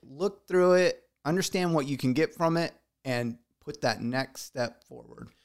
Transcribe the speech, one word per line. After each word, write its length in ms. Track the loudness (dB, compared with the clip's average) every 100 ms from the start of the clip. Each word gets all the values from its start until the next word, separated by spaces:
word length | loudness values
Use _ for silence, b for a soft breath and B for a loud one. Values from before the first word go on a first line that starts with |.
look 460 | -20 -6 -6 -6 _
through 260 | 2 6
it, 280 | 6 4 0 _ _
understand 500 | -2 -2 0 -2 0
what 120 | 0 0
you 120 | -2
can 160 | 0
get 200 | 0 0
from 220 | 0 0 0
it, 160 | -2 -6 _ _
and 320 | -6 -4 -4 -8 _ _
put 220 | -16 -4
that 180 | -2 -2
next 420 | -4 -4 -6 -10
step 420 | -14 -6 -6 -6
forward. 440 | _ -20 -20 -20 -20 _